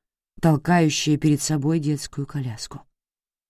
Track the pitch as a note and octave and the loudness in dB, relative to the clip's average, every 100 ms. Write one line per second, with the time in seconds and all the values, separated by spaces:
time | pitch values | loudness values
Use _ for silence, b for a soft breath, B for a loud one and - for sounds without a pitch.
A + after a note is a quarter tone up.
0 | _ _ _ - E3 D3+ - F3 D#3 C#3+ | _ _ _ -2 2 2 2 4 4 2
1 | - D3+ D#3 D3 - D#3 C#3 E3 D3 D3 | 0 2 2 2 0 -2 0 -2 -2 -4
2 | - - C#3 D3 B2+ G#2+ - C#3 _ _ | -6 -10 -10 -8 -8 -10 -14 -16 _ _
3 | _ _ _ _ _ | _ _ _ _ _